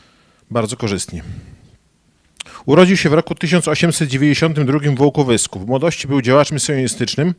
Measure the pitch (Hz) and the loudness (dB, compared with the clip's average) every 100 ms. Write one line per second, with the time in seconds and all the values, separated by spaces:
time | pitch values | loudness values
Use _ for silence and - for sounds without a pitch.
0 | _ _ _ _ _ 117 107 127 113 95 | _ _ _ _ _ -4 -4 -6 -6 -6
1 | - 85 - - - - - _ _ _ | -8 -12 -14 -16 -18 -20 -20 _ _ _
2 | _ _ _ - - - - 156 185 185 | _ _ _ -20 -20 -8 2 6 6 4
3 | 156 156 - 170 160 175 156 151 175 - | 2 0 -2 -6 -2 0 0 0 0 0
4 | 147 135 147 135 160 151 131 147 147 127 | -2 0 2 2 0 0 0 0 0 2
5 | 143 151 131 110 - 98 101 131 165 - | 2 2 2 0 -2 -8 -4 -2 -2 -4
6 | 135 139 120 143 143 143 - 135 127 - | -2 0 4 4 4 -2 -2 -2 -2 -2
7 | 120 - 175 | -4 0 -2